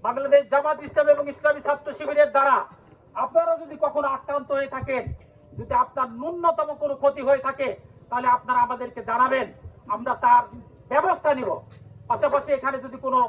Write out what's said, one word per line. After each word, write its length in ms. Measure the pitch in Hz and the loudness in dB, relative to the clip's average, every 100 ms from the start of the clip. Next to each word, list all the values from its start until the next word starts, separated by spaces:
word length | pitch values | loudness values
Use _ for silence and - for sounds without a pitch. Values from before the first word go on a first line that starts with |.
বাংলাদেশ 400 | 233 247 277 285 277 | -4 -4 4 4 6
জামাত 260 | 277 302 302 | 0 0 -4
ইসলাম 240 | 285 311 294 | -2 2 4
এবং 180 | 285 285 | 4 2
ইসলামী 320 | 277 294 294 | -2 0 0
ছাত্র 260 | 277 294 294 | -2 -4 -6
শিবিরের 360 | 285 294 294 294 277 | -10 -4 2 2 4
দ্বারা 200 | 277 262 - - _ _ _ | 2 2 -2 -16 _ _ _
আপনারা 400 | - 254 330 330 330 | -6 0 0 0 -2
যদি 180 | 320 302 | -6 -4
কখনো 260 | 294 - 285 | -2 -2 -4
আক্রান্ত 420 | 277 - 285 277 | -4 -4 -6 -4
হয়ে 220 | 277 269 269 | -4 -4 -8
থাকেন, 280 | 269 254 240 - - _ _ - | -6 -6 -6 -12 -16 _ _ -16
যদি 160 | - | -2
আপনার 340 | 494 - - 262 | -2 0 -2 -6
ন্যূনতম 580 | 233 302 349 339 330 302 294 | -4 -8 0 0 0 -4 -4
কোনো 200 | 294 269 | -6 0
ক্ষতি 260 | 277 277 | 0 0
হয়ে 200 | 262 277 277 | 0 2 0
থাকে, 220 | 269 262 - - - - | -4 -6 -6 -16 -20 -6
তাহলে 180 | 240 247 | -2 2
আপনারা 320 | 247 247 247 | 0 2 0
আমাদেরকে 420 | 240 247 240 - 220 | 0 -2 -8 -10 -4
জানাবেন, 380 | 233 254 262 208 - - - - | 0 2 0 -4 -12 -20 -20 -8
আমরা 260 | 214 247 240 | -6 -4 0
তার 280 | 240 240 240 240 - - - | 4 4 4 -16 -20 -20 -2
ব্যবস্থা 420 | 277 359 339 311 | 0 2 0 0
নিব। 160 | 262 214 - - - - - - | 0 -2 -6 -10 -20 -20 -20 -6
পাশাপাশি 420 | 233 294 285 294 | -2 0 0 0
এখানে 240 | 269 262 269 254 | -2 -2 -6 -12
যদি 120 | 262 | -10
কোনো 220 | 269 320 | -2 0